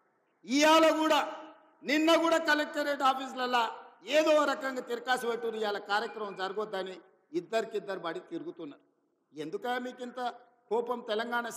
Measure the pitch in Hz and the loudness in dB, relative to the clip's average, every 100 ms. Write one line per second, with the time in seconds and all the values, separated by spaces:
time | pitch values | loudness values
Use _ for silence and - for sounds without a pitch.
0 | _ _ _ _ 170 269 302 320 320 311 | _ _ _ _ -2 4 6 8 6 4
1 | 311 294 - - - - _ _ - 302 | 4 2 2 -6 -16 -20 _ _ -2 2
2 | 320 320 330 320 320 294 302 302 294 277 | 4 4 4 2 2 0 0 -4 -4 0
3 | 277 269 269 247 247 247 226 - - - | 2 0 -4 -6 0 0 0 -4 -16 -16
4 | 185 294 320 302 285 277 269 254 240 233 | 0 2 6 6 4 0 -4 -6 -6 -6
5 | 240 247 233 226 233 220 214 202 202 202 | -2 -2 -2 -4 -4 -4 -2 -4 -2 -2
6 | 226 220 208 180 190 190 214 190 190 180 | -2 -6 -8 -6 -6 -4 -6 -6 -8 -10
7 | - _ _ 160 170 226 220 214 202 185 | -18 _ _ -8 -2 -2 -2 -4 -6 -6
8 | 170 170 - 170 147 170 160 135 _ _ | -6 -8 -8 -10 -10 -12 -14 -16 _ _
9 | _ _ _ 143 151 196 240 247 247 254 | _ _ _ -12 -8 -6 -4 -4 -4 -8
10 | 247 247 247 - - _ - 220 233 240 | -10 -8 -8 -8 -16 _ -4 -2 -2 -6
11 | 226 214 233 240 233 | -4 -4 -2 -2 -4